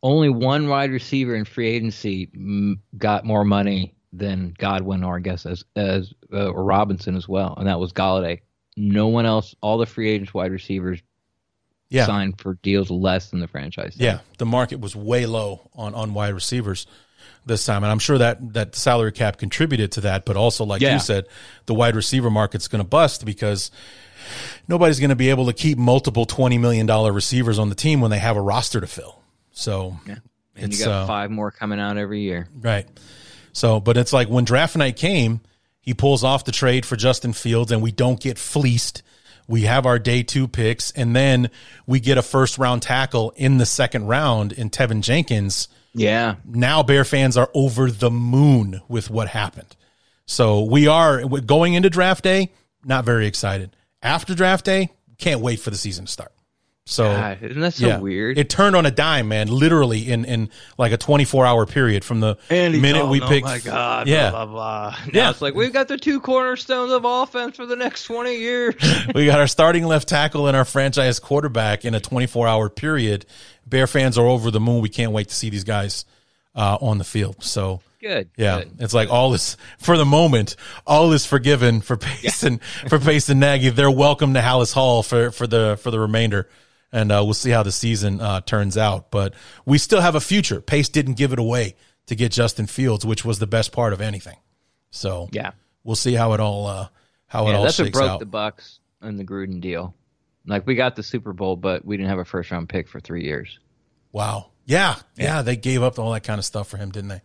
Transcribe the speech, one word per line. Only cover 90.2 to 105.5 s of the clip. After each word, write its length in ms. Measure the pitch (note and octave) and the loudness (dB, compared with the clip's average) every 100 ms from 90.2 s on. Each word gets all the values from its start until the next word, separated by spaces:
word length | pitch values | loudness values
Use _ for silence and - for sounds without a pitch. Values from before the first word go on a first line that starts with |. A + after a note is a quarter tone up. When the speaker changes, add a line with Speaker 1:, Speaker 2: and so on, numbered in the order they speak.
Speaker 2:
future. 400 | - G3+ F3+ G2 | 0 0 0 -4
Pace 280 | - D3 C#3+ | -2 0 0
didn't 260 | D3+ C3+ | 0 -2
give 180 | A#2 C3+ | -2 -2
it 60 | B2 | 0
away 380 | A2+ A#2+ G#2+ - _ _ _ | -2 -2 -4 -8 _ _ _
to 100 | A2 | -4
get 160 | A#2+ | -2
Justin 340 | A2 A#2 - G#2 | 2 0 0 -6
Fields, 400 | - C3 G#2+ A2 | -2 -2 0 -2
which 180 | A2 | -4
was 140 | A#2 G2 | -4 -4
the 80 | G#2 | -2
best 240 | A2+ A2+ | -2 -2
part 220 | - A#2 | -2 -2
of 80 | G2 | -2
anything. 340 | G#2+ G2+ - - _ _ _ _ _ | -6 -8 -14 -20 _ _ _ _ _
So 380 | - G2 F2+ F2 | -10 -8 -8 -8
Speaker 1:
Yeah. 220 | - - - _ _ | -10 -10 -14 _ _
Speaker 2:
we'll 100 | A2+ | -6
see 200 | A2+ B2+ | -4 0
how 180 | A#2+ A#2 | 0 2
it 80 | G#2+ | 2
all, 260 | G#2+ G2+ G2+ | 0 -4 -8
uh, 220 | G2 G2+ _ _ _ _ | -8 -12 _ _ _ _
how 180 | A#2 G#2+ | -2 0
it 40 | |
Speaker 1:
Yeah, 80 | G#2 | 2
Speaker 2:
all 40 | |
Speaker 1:
that's 160 | C3 - | 2 0
what 60 | |
Speaker 2:
shakes 120 | F3 B2+ | 0 0
Speaker 1:
broke 120 | C3+ | 0
Speaker 2:
out. 80 | F#2 | -2
Speaker 1:
the 80 | G#2 | -8
Bucs 520 | G#2+ G#2+ - - _ _ _ | -6 -6 -8 -20 _ _ _
and 200 | A2 G#2 | -14 -12
the 40 | |
Gruden 360 | F#2+ G2 F#2+ F#2 | -10 -10 -10 -8
deal. 340 | F2+ E2+ F2+ - _ _ _ _ - | -8 -8 -10 -16 _ _ _ _ -6
Like, 200 | G#2 F#2 | -6 -2
we 80 | |
got 220 | B2 B2+ - | -2 -2 -4
the 80 | |
Super 280 | G#2 B2 G#2 | -10 -10 -10
Bowl, 220 | F2+ F#2+ | -8 -6
but 300 | F2+ F#2+ F2+ | -4 -4 -6
we 120 | F2+ G2+ | -6 -6
didn't 120 | F#2+ | -4
have 100 | F#2+ | -4
a 60 | |
first 260 | F2 F#2 E2+ | -6 -8 -8
round 180 | F2+ E2+ | -10 -8
pick 200 | F#2 E2 | -8 -8
for 100 | - | -14
three 240 | - E2+ | -12 -10
years. 380 | D2+ D2 - - _ _ _ _ _ | -8 -8 -12 -20 _ _ _ _ _
Speaker 2:
Wow. 360 | G#2 G#2 G2+ - _ | -8 -6 -8 -12 _
Yeah. 320 | - D3+ F#3+ - _ - | -4 0 0 -2 _ -6
Speaker 1:
Yeah. 80 | C#3 D#3 | -4 -2
Speaker 2:
Yeah. 60 | |
They 120 | A#2+ | -4